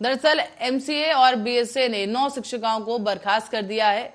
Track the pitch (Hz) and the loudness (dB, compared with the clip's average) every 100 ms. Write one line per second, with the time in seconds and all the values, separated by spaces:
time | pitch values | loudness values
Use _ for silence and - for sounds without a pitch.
0 | 233 262 302 311 - - 254 262 269 294 | -2 2 2 2 -2 -4 -4 -2 -2 -2
1 | 311 285 254 247 214 240 226 269 254 208 | 0 4 4 4 0 0 0 0 0 0
2 | 196 240 277 269 202 247 226 220 214 240 | -2 0 -2 -4 -8 -4 -2 -2 -2 -2
3 | 208 185 202 220 220 220 196 214 214 202 | -2 -2 0 0 0 -6 -4 2 2 2
4 | 247 | -4